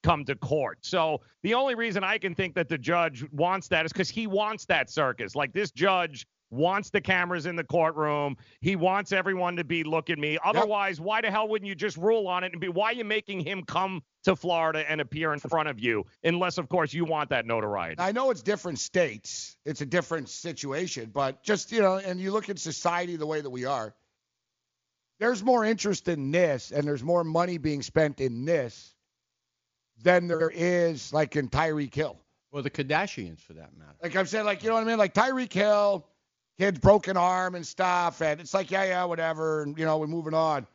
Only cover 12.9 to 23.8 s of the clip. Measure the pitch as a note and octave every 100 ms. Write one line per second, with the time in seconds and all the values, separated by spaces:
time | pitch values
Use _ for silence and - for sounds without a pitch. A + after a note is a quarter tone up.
12.9 | B3 G#3+ G#3+ G#3 G3 D#3 F#3+ D3+ D#3+ F#3+
13.9 | F#3 _ _ - F#3+ F3 E3+ D#3+ D#3 D3
14.9 | D#3 C3+ D3+ D#3+ D3 B2+ D#3+ D3+ A#2 A#2
15.9 | A2 F#2+ _ D#3+ F3 F3+ E3+ D3 F3 D3+
16.9 | E3+ E3 D#3 C#3+ C3 A2+ A2+ G#2 G2+ E2
17.9 | E2 F#3 A3+ C4 G#3+ C#3+ G#3 F#3 - -
18.9 | F3+ D#3+ A2 - - - - D3 C#3+ C#3
19.9 | F3 E3 E3 A#2+ - E3+ C#3+ C#3+ C#3 F3+
20.9 | C3+ A2+ G#2 C3+ C3+ - G#3 - A3+ G3
21.9 | F#3+ G3 F3+ F#3+ G#3 G3 F#3+ D#3+ D3 E3+
22.9 | F3+ F3 E3+ D3+ D#3 C#3+ B2+ B2+ C3+